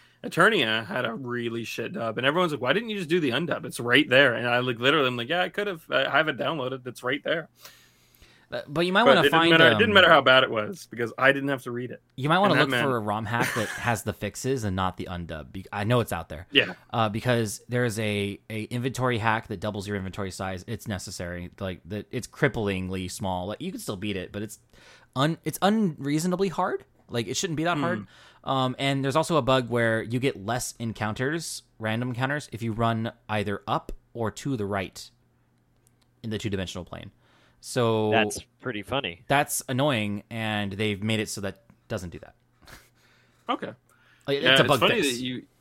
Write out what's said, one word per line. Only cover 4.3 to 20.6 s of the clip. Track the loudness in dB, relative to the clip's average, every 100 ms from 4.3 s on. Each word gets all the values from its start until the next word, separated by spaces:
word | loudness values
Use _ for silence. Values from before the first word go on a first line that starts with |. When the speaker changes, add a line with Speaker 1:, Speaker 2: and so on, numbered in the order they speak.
Speaker 1:
And | 4 0
I, | 0
like, | 0 0
literally, | 2 4 2
I'm | 0
like, | -2
"Yeah, | -2
I | -2
could | -4 -6
have. | -8 -2
I | 0 2 2
have | 2
it | -2
downloaded. | -4 -4 -6 -6 -10
It's | -8
right | -4 -4
there." | -2 -4 -6 _ -20 -20 _ _ _ _ -20 _ _
Speaker 2:
Uh, | -10 -6
but | -2 2
you |
might | 6
Speaker 1:
But | 8
Speaker 2:
wanna | 8
Speaker 1:
it |
didn't | 6
Speaker 2:
find, | 6 8
Speaker 1:
matter, | 8 8
it |
Speaker 2:
um, | 6
Speaker 1:
didn't | 6
matter | 8 8
how | 8
bad | 8 6
it | 6
was | 0 -4 -8 -12
because | -6 -6 2
I | 4
didn't | 4 0
have | -4
to | -6
read | -8 -8
it. | -12 _ -4
Speaker 2:
You | 0
might | 4
wanna | 4
Speaker 1:
And | 4
that |
Speaker 2:
look | 4
Speaker 1:
meant | 2
Speaker 2:
for | 2 0
a |
rom | -2 -2
hack | -2 -2 -2
that | -2 -4
has | -4 -2 -2
the | -2
fixes | -6 -8 -6 -4 -2
and | -2 -2
not | -2 -4
the | -8
undub. | -10 -10 -12 -12
Be-, | -14 -10
I | -4
know | 0 2
it's | 0
out | -4 -8
there. | -14 0
Speaker 1:
Yeah. | 2 2 -2 -6
Speaker 2:
Uh, | 0 0
because | 0 0 0 0 -6 -4
there | -2
is | 0 -2
a, | -2 -2 -2 -6 -10
a | -10
inventory | -6 -4 -4 -2 -2 0
hack | 0 -2 -4
that | -8
doubles | -6 -6 -6
your | -6
inventory | -6 -8 -8
size. | -8 -8 -8